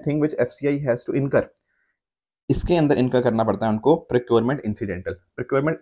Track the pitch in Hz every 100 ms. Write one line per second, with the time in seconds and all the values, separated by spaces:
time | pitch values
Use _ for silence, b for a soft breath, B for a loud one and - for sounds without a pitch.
0 | 151 147 151 - 120 - 143 143 143 120
1 | - 139 135 131 - _ _ _ _ _
2 | _ _ _ _ - - - 175 147 139
3 | 123 127 123 113 110 98 113 107 127 120
4 | - 123 - 117 117 147 107 104 101 90
5 | 87 80 _ - 120 135 147 160